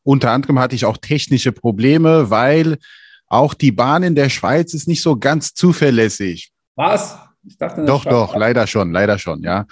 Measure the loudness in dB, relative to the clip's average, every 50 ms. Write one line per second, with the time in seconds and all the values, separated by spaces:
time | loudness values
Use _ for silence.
0 | 0 0 2 2 2 0 0 0 0 0 0 2 0 0 -2 -2 -2 -2 -4 -4
1 | -6 -4 -4 -4 -2 0 0 0 0 -2 -4 -2 -2 -4 -2 0 2 2 4 4
2 | 4 4 4 4 2 2 2 2 2 2 2 2 2 0 -2 -6 _ -16 -20 -20
3 | -20 -20 -20 _ _ -2 0 2 2 0 0 0 0 0 2 2 2 2 2 0
4 | 0 0 0 2 0 0 -2 -2 -2 -2 0 0 -2 -2 -6 -8 -6 -4 -4 -2
5 | 0 -2 -2 0 0 0 0 -2 -4 -8 -4 0 2 2 2 2 2 2 2 2
6 | 2 0 -2 -4 -6 -6 -8 -8 -14 -20 _ _ _ _ _ -4 -2 -2 -2 -2
7 | -4 -6 -16 -20 -20 _ _ _ -20 -20 -12 -10 -10 -8 -6 -4 -2 0 0 0
8 | 0 0 0 2 0 0 -2 -2 0 0 2 0 0 0 0 -2 -2 0 0 0
9 | 0 0 0 -2 -4 -8 -8 -8 -6 -4 -4 -4 -6 -8